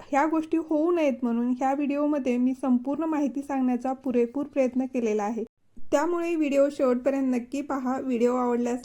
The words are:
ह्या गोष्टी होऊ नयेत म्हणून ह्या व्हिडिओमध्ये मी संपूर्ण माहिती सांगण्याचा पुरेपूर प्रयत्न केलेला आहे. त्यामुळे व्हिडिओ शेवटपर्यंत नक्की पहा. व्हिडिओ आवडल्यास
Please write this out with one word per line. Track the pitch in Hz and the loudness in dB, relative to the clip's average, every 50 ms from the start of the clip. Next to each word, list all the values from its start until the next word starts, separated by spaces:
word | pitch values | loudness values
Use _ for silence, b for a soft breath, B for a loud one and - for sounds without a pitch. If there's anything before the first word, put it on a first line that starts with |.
| - - | -4 -2
ह्या | 285 269 294 | 0 2 2
गोष्टी | 320 330 320 311 - - | 2 2 0 0 0 -2
होऊ | 330 311 - 320 294 311 349 | -2 0 0 0 2 2 2
नयेत | 349 339 311 277 240 233 - | 2 2 2 2 0 0 -2
म्हणून | 233 233 233 240 247 | -2 0 0 0 0
ह्या | 254 247 269 262 277 | 0 0 0 0 0
व्हिडिओमध्ये | 285 294 269 285 285 294 294 302 294 254 262 240 | 0 0 -2 0 0 0 0 0 0 0 0 0
मी | 247 247 262 262 | 2 2 0 0
संपूर्ण | - - 262 247 247 247 269 285 285 330 | 0 2 2 2 2 2 -2 -4 -2 -2
माहिती | 320 311 285 294 247 - 285 | -2 0 0 0 -2 -2 -6
सांगण्याचा | 277 - 277 269 254 254 247 233 247 262 262 | -6 -4 -2 0 0 0 0 0 -2 -4 -4
पुरेपूर | 262 - 269 240 240 240 233 240 285 294 | -4 -4 0 0 2 0 0 -2 -4 -6
प्रयत्न | 294 - 285 262 247 254 254 254 | -2 0 0 0 0 0 -2 -4
केलेला | 254 - 247 233 220 214 214 202 | -2 -2 -2 -2 0 0 0 -2
आहे. | 208 233 220 226 - _ _ _ _ _ - - - | -2 -4 -6 -8 -10 _ _ _ _ _ -8 -2 0
त्यामुळे | 311 285 302 339 349 339 339 339 339 | 0 2 2 0 0 -2 -2 -2 -2
व्हिडिओ | 320 302 277 277 277 277 285 | 0 0 2 4 4 4 2
शेवटपर्यंत | 285 - 277 254 247 247 247 277 262 277 269 262 254 | 2 2 2 2 2 2 0 0 0 0 0 0 0
नक्की | 240 240 - - 277 | -2 -2 -4 -6 -6
पहा. | 285 - 277 277 254 247 262 262 | -4 -4 -4 -4 -2 -2 -4 -4
व्हिडिओ | 277 262 247 226 240 240 247 | -2 -2 0 2 2 2 2
आवडल्यास | 254 247 240 240 240 240 240 240 247 | 2 0 0 0 0 0 -2 -4 -4